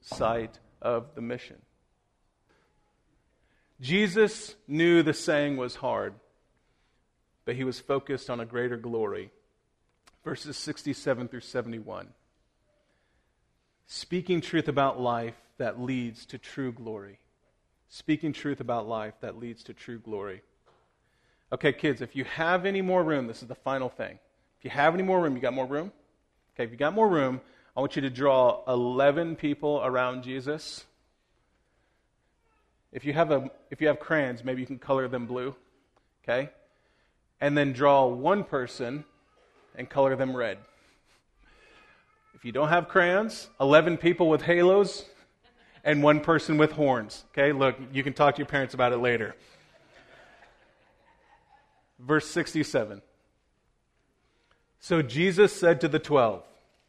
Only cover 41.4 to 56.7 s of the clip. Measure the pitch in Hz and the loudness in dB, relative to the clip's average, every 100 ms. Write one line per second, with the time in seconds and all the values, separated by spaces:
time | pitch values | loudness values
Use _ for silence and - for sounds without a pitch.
41.4 | _ _ _ - _ _ _ _ _ _ | _ _ _ -20 _ _ _ _ _ _
42.4 | 120 117 151 175 165 190 175 185 220 - | -8 -2 2 2 2 4 4 4 0 -6
43.4 | - - 139 151 165 165 170 175 175 147 | -14 -2 6 8 6 2 2 4 4 2
44.4 | 170 170 175 196 190 - - - _ _ | 2 4 6 6 4 0 -16 -20 _ _
45.4 | _ _ _ _ 147 151 147 151 147 160 | _ _ _ _ 0 4 6 6 4 2
46.4 | - 151 156 156 143 123 107 - - - | 2 4 4 4 2 2 -2 -12 -8 2
47.4 | 143 139 135 123 131 135 139 131 147 143 | 2 4 2 0 -4 -4 -4 2 4 2
48.4 | 143 147 131 127 123 123 123 117 104 - | -2 -2 -2 0 2 2 2 0 -2 -10
49.4 | _ _ _ _ _ - - - - _ | _ _ _ _ _ -20 -20 -20 -20 _
50.4 | - _ _ _ _ _ _ _ _ _ | -20 _ _ _ _ _ _ _ _ _
51.4 | _ _ _ _ _ _ 123 151 - 175 | _ _ _ _ _ _ 0 0 0 -4
52.4 | 160 160 147 135 107 101 - _ _ _ | -4 -4 -2 -2 -4 -8 -20 _ _ _
53.4 | _ _ _ _ _ _ _ _ _ _ | _ _ _ _ _ _ _ _ _ _
54.4 | _ _ _ _ - 170 135 123 185 175 | _ _ _ _ -2 0 0 0 2 6
55.4 | 208 - 175 165 165 151 - 147 117 95 | 4 6 4 4 2 0 2 4 4 0
56.4 | - _ _ | -10 _ _